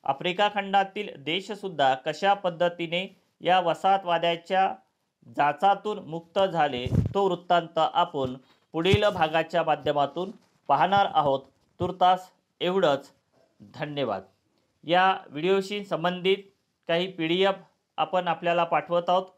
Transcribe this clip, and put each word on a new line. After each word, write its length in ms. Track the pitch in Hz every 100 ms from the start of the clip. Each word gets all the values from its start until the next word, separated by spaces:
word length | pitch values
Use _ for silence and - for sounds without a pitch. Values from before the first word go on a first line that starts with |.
आफ्रिका 460 | - 143 170 175 208
खंडातील 680 | 208 196 196 196 202 202 -
देशसुद्धा 720 | 139 175 190 202 196 156 135 135
कशा 380 | - 151 196
पद्धतीने 880 | 202 185 165 175 175 170 170 190 _ _ _
या 180 | 165 185
वसाहतवाद्याच्या 1160 | 170 156 190 196 180 170 170 170 - 190 190 - _ _ _ _ - 120
जाचातून 640 | 147 143 196 190 214 202
मुक्त 400 | 131 165 - 202
झाले, 460 | 196 165 147 123 123 - -
तो 160 | 196 196
वृत्तांत 480 | 175 - 175 165 -
आपण 560 | 156 - 175 151 131 127 _ _ _
पुढील 320 | 160 170 202
भागाच्या 600 | 208 180 160 160 160 175
माध्यमातून 680 | 156 147 143 147 139 160 185 - _ _ -
पाहणार 400 | 139 170 202 196
आहोत. 260 | - 147 135 - _ _ _
तुर्तास 500 | 180 185 180 185 - _ _ _
एवढंच. 500 | 175 190 170 135 - _ _ _ _ _
धन्यवाद. 640 | 101 101 151 143 123 98 95 _ _ _ _ _
या 340 | 151 175 190 190 -
व्हिडिओशी 580 | 139 170 196 190 208 196
संबंधित 520 | 160 170 180 180 196 - _ _ _ -
काही 240 | 170 185
पीडीएफ 440 | 185 160 180 190 190 - _ _ -
आपण 300 | 156 185 180
आपल्याला 360 | 165 170 170
पाठवत 380 | 170 156 151 170 175
आहोत. 180 | 180 196